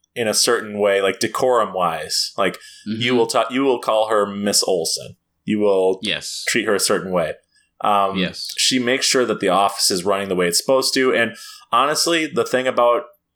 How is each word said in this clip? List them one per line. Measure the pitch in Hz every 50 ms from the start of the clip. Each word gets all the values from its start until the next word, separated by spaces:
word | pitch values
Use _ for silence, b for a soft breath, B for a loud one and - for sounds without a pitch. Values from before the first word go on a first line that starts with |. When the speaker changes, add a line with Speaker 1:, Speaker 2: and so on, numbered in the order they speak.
| _ _ _
Speaker 1:
in | 123 117
a | 107 101
certain | - - 127 120 104 107 107 104 104
way, | 104 101 98 98
like, | 98 98 90 -
decorum | 113 110 - - 131 127 123 117 107 95 92
wise. | 92 90 85 80 78 78 85 - - - - -
Like, | - 98 92 90 B B B B B B
Speaker 2:
Mm-hmm. | 104 110 110
Speaker 1:
you | 113 123 127
will | 120 113
ta-, | 113 - 120 113 117
you | 123 131 139
will | 135 123 120
call | - - 110 110 110 107
her | 113 104 101
Miss | 101 98 101 101 104 95 - -
Olsen, | - 95 87 80 - - - 62 - - _ _ _ _ _ _
you | - 107 107
will | 104 101 98 95 92 95 95 -
Speaker 2:
Yes. | 110 101 80 - - - - - -
Speaker 1:
treat | - - 120 101
her | 110 104
a | 95
certain | - - 107 90 85 95
way. | 92 87 80 76 - - _ _ _ _ _ _ _ _
Um, | - 107 104 101 98 95 95
Speaker 2:
Yes. | 95 90 80 - - - - -
Speaker 1:
she | - - - 131 127
makes | 120 120 131 135 -
sure | - - 131 123
that | 110 107 -
the | 101 92
office | 87 95 101 98 - - - -
is | 104 90 85
running | 101 95 98 101 95
the | 92
way | 90 90
it's | 87 85 -
supposed | - - 135 131 131 - -
to. | 135 131 127 -
And | 117 117 110 107 B B B B B B B
honestly, | - 117 135 147 156 151 - 165 170 165 160
the | 143 - 117 113
thing | - - 127 127
about | 131 120 123 120 120 120 117 - - _ _ _ _ _